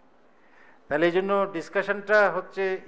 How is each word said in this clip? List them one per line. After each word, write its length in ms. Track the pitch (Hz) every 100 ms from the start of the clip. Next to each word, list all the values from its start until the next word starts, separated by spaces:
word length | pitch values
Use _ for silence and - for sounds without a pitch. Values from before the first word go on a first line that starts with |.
| _ _ _ _ _ - - - -
তাহলে 180 | 147 170
এই 60 |
জন্য 400 | 175 196 202 190
ডিসকাশনটা 800 | 170 156 202 190 202 196 214 196
হচ্ছে 500 | 170 180 - 190 185